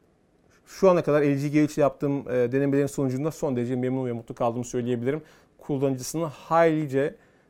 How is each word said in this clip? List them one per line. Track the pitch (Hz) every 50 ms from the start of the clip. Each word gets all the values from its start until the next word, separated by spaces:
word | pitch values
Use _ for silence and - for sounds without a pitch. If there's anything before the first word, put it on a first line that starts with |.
| _ _ _ _ _ _ _ _ _ _ _ _ _
şu | - - - 190 190
ana | 180 170 -
kadar | 156 143 151 143
L | 143 143
G | 135 143 147
G | 143 151 151
üç | 147 -
ile | 156 143
yaptığım, | 135 - - 151 143 139 143 113 -
e, | 123 127 123 120 127
denemelerin | 135 139 139 139 139 143
sonucunda | 139 - - 139 131 127 131 147 160
son | - - - 151 127
derece | 123 120 120 131
memnun | 123 127 127 131 131 131
ve | 123 117
mutlu | 117 117 - 127
kaldığımı | - 127 120 113 123 120
söyleyebilirim. | - - 123 120 120 123 117 117 131 143 160 156 - - - _ _ _ -
Kullanıcısını | - - 147 135 139 139 135 127 123 - - 156 165
haylice, | 156 127 - - - 160 165 170 165 156 156 156 139 131 135 139 156 - - _ _ _ _ _ _